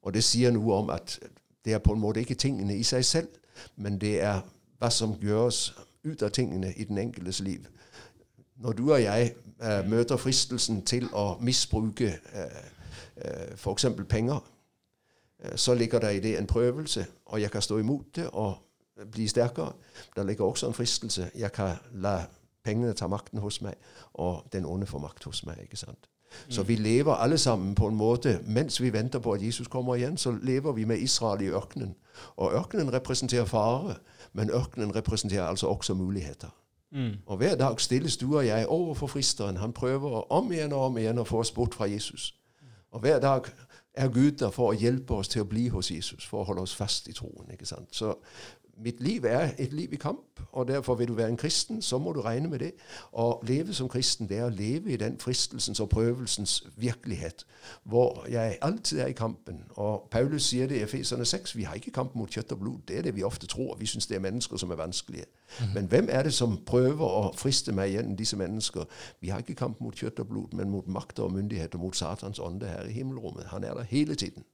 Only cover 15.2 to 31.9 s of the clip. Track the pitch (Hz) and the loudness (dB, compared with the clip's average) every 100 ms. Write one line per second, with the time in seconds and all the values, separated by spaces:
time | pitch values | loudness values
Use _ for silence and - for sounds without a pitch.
15.2 | _ _ - - - 123 113 120 107 101 | _ _ -10 0 4 6 6 4 2 2
16.2 | 107 92 101 117 120 131 151 - 92 - | 0 0 2 4 4 2 -2 -2 -4 -10
17.2 | - 110 104 104 - 107 110 139 - - | -6 -2 -2 -2 0 2 2 0 -2 -6
18.2 | 170 - 107 92 _ _ _ - 107 110 | -4 -2 -2 -4 _ _ _ -18 -12 -4
19.2 | 110 123 117 117 - - - - - - | 0 2 2 2 -6 -8 -20 -20 -12 -4
20.2 | 101 104 98 - 131 113 120 - 117 95 | -2 2 2 2 -2 0 0 0 -2 -4
21.2 | 90 - 104 - 98 85 - 104 95 95 | -4 -4 -6 -2 -2 -2 -8 -4 -2 0
22.2 | 85 - _ _ - 110 120 104 90 98 | -4 -12 _ _ -2 0 0 -2 -2 -4
23.2 | - - 101 - 101 - - - - - | -4 -6 -6 -6 -8 -12 -18 -20 -18 -4
24.2 | 87 87 - 98 80 90 98 73 71 - | -2 -4 -6 -6 -4 -4 -4 -6 -8 -10
25.2 | - - - 78 50 - - - _ _ | -10 -8 -8 -12 -12 -12 -12 -16 _ _
26.2 | _ - - 120 95 113 107 117 143 139 | _ -20 -6 -2 2 4 6 6 6 4
27.2 | 117 156 - 110 95 101 107 110 107 120 | 4 4 4 2 2 4 4 4 4 4
28.2 | 139 95 - 110 156 - 123 110 117 131 | 4 0 2 0 2 2 2 2 0 0
29.2 | 117 101 101 120 120 131 123 123 123 175 | 0 0 0 -2 -4 -4 0 2 0 0
30.2 | 131 113 127 131 147 117 110 110 123 - | 0 0 2 2 2 0 2 2 2 2
31.2 | 117 101 98 87 - - 76 | 2 2 2 0 -2 -8 -8